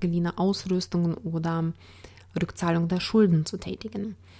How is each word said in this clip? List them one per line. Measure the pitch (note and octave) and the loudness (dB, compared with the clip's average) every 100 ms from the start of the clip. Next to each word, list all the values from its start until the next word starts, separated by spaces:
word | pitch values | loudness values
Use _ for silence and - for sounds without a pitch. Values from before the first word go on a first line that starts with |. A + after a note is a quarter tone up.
geliehener | F3+ E3+ E3+ - | -2 0 0 0
Ausrüstungen | F#3 G3 F#3 F#3 - F3 E3+ E3 | 0 0 0 -2 0 0 0 -2
oder | F3 E3 E3 E3 E3 - - - - - - - | -4 -4 -2 0 -2 -4 -12 -20 -20 -20 -10 -4
Rückzahlung | E3+ - E3+ E3 E3+ | -4 -2 0 2 2
der | F3+ | 0
Schulden | - A3 G#3 D#3+ D#3 | 2 4 6 6 2
zu | - | -6
tätigen. | F3+ - G#3+ - G#3+ F#3+ - - | -8 -10 -10 -8 -10 -10 -18 -20